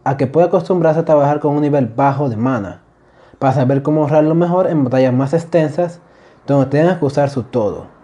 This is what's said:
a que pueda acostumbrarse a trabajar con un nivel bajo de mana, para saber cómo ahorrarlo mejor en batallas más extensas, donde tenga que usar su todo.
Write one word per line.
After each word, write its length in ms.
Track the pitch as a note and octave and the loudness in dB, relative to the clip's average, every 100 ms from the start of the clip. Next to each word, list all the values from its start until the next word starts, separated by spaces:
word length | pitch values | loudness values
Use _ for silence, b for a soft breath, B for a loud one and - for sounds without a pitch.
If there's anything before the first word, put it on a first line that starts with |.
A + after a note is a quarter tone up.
a 140 | - C#3 | -4 -2
que 100 | C3 | 0
pueda 200 | D3+ F3 | 2 2
acostumbrarse 520 | F3+ E3+ F3+ D#3+ D#3 | 2 0 0 2 0
a 60 | E3 | 2
trabajar 340 | D3+ C#3+ D3 | 2 2 0
con 160 | D3+ D3 | 0 0
un 60 | |
nivel 260 | D3 C#3+ A#2 | 0 0 -2
bajo 400 | A2+ C#3 C#3 C#3+ | 0 -2 0 -4
de 80 | A2 | -2
mana, 460 | B2+ B2 F#2+ E2+ _ b b b b - | -2 -2 -6 -12 _ b b b b -4
para 140 | C3+ | 0
saber 300 | A#2+ B2+ C#3 | 0 0 0
cómo 180 | C#3 D#3 | 0 0
ahorrarlo 340 | D3 D#3 D3+ E3 | 2 2 2 2
mejor 320 | F3 F3+ F#3 | 0 0 0
en 160 | D#3 | 0
batallas 300 | B2+ C3 C3 | 0 2 2
más 200 | B2+ C3+ | 0 0
extensas, 680 | E3 E3 E3+ D3+ C#3+ F3 - b b b b - | -2 0 0 0 -2 -6 -6 b b b b -2
donde 200 | C#3 C3+ | 0 2
tenga 340 | C#3+ E3 F3 | 2 2 0
que 60 | C#3+ | -2
usar 240 | C#3+ C#3+ | 0 -2
su 140 | C3+ | -2
todo. 440 | G#2+ B2 G#2 D#2 - - | -4 -2 -2 -4 -12 -20